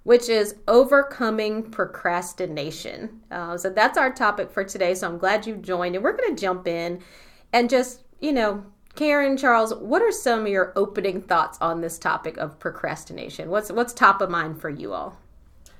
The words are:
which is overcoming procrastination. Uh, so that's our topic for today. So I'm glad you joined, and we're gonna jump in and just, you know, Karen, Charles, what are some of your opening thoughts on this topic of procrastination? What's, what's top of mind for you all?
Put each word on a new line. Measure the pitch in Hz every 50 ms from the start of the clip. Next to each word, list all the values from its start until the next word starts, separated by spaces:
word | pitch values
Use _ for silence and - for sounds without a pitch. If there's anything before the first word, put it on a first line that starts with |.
| -
which | - 240 240 240
is | 240 226 214 208 208 - - -
overcoming | - 226 240 269 262 285 277 277 277 - - 247 220 220 220 214 214 214 220 220 220
procrastination. | - - 185 185 - - - 180 175 180 180 - - - 185 175 151 147 143 160 - - - - - - - 220 - - - -
Uh, | - 175 175 170 175
so | 175 - 196
that's | 190 214 220 269 -
our | 349 269 254
topic | 254 - 240 208 208 - 185 -
for | - - 190
today. | 190 - 196 190 175 185
So | 185 -
I'm | 170 170
glad | 170 185 190 208 214 208
you | 226 214
joined, | 190 180 190 185 175 180 180 175
and | 190 220
we're | 330 440
gonna | 523 523 415 285
jump | - 196 185 185 180 180
in | 170 170 170 170 170 175 180 - - - - - - - - _ _ -
and | 240 240 240
just, | 269 247 254 254 - - - - - -
you | - 302 285
know, | 247 220 208 196 202 196 - - _ _ - -
Karen, | - 302 302 294 294 277 269 269
Charles, | 262 269 254 240 226 220 220 226
what | - 185 208 285 381
are | 466 440
some | - - - 254 233 220
of | 220 208
your | 196 190 180 185 -
opening | 196 202 202 - 208 185 196 180 196
thoughts | - - 180 165 156 - - -
on | 160 165 165 170
this | 170 165 170
topic | - - 180 160 165 - 160 -
of | - 156 151 151 -
procrastination? | - 175 - - - 156 151 147 - - - - - - - - 160 160
What's, | 185 214 214 -
what's | - 233 240 240 -
top | - 247 196 196 -
of | 196 180
mind | 175 170 165 160 156 156
for | - 160
you | 143 - - 104
all? | 95 82 73 - - - - - - - - - - - - - -